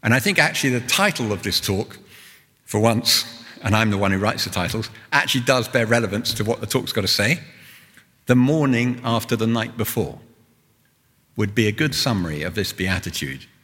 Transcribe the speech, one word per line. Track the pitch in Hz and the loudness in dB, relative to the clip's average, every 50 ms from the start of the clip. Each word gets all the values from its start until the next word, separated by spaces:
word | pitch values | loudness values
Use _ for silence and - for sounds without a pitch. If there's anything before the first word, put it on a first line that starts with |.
| - | 2
And | 107 117 | 2 2
I | 131 | 2
think | - 208 196 170 | 2 2 2 4
actually | 151 156 160 - - 139 | 2 2 2 0 0 0
the | 123 123 120 - | 0 0 -2 -2
title | - - 196 208 - - 127 107 | 0 2 2 0 0 -2 -2 -4
of | 104 95 - | -4 -4 -4
this | 104 95 - | -2 -2 -2
talk, | - - 98 95 113 - - - - - - - - - - - _ _ _ _ _ | -2 0 -2 -2 -2 -6 -10 -20 -20 -20 -20 -20 -20 -20 -20 -20 _ _ _ _ _
for | - - 107 | -4 -2 2
once, | 107 117 113 113 123 - - - - - - - - - - - - | 4 4 4 2 2 0 0 0 0 -4 -12 -18 -20 -20 -20 -8 -2
and | - 104 | 2 2
I'm | 107 113 110 | 4 4 4
the | 101 98 | 2 2
one | 101 98 | 2 2
who | 98 95 | 2 2
writes | 101 107 - - - | 2 0 0 -2 -4
the | - | -4
titles, | - 101 90 85 - 113 107 - - - - - | -2 -2 -2 -2 -2 -4 -6 -6 -10 -18 -12 0
actually | - 147 160 160 - 135 120 | 0 0 2 2 0 0 2
does | 127 135 127 113 - | 2 2 2 2 0
bear | - 127 117 | 0 0 2
relevance | 107 117 117 117 98 92 107 123 - 101 | 4 2 2 2 0 -2 -2 -2 -4 -4
to | - 110 | -4 -2
what | 104 117 - | -2 -2 -4
the | 104 104 | -4 -2
talk's | - 131 - - - | -2 -2 -2 0 -4
got | 113 | -2
to | 101 95 | 0 0
say. | - - 101 113 156 175 - - - - - - - - - _ _ - _ _ _ _ _ - | 0 2 2 0 0 -2 -4 -14 -20 -20 -20 -20 -20 -20 -20 _ _ -20 _ _ _ _ _ 4
"The | 123 | 6
morning | 127 123 131 151 160 147 135 127 117 120 123 120 123 120 | 6 6 6 4 2 2 2 2 2 2 0 -2 -4 -2
after | 117 117 113 110 - 123 | -2 -2 -2 0 -2 -2
the | 107 110 113 | 0 0 0
night | 113 117 110 113 - - | 0 0 -2 -4 -4 -6
before" | 107 - - 123 101 - - - - - _ _ _ _ _ _ _ _ _ _ _ _ _ _ _ _ _ _ _ _ _ | -6 -4 -2 -4 -4 -4 -6 -14 -18 -20 _ _ _ _ _ _ _ _ _ _ _ _ _ _ _ _ _ _ _ _ _
would | - 107 101 101 | -4 -4 -2 2
be | 113 110 107 | 2 2 2
a | |
good | 104 - 156 151 139 | 2 2 0 0 0
summary | - - 139 117 98 87 82 78 76 76 | 0 -2 0 0 0 -2 -2 -4 -4 -4
of | 90 87 | -4 -2
this | - 98 - - | -4 -4 -4 -4
beatitude. | - 92 92 95 87 - 87 80 - - 67 67 69 - - _ _ | -4 -2 -2 -2 -2 -4 -6 -8 -6 -6 -6 -8 -10 -14 -20 _ _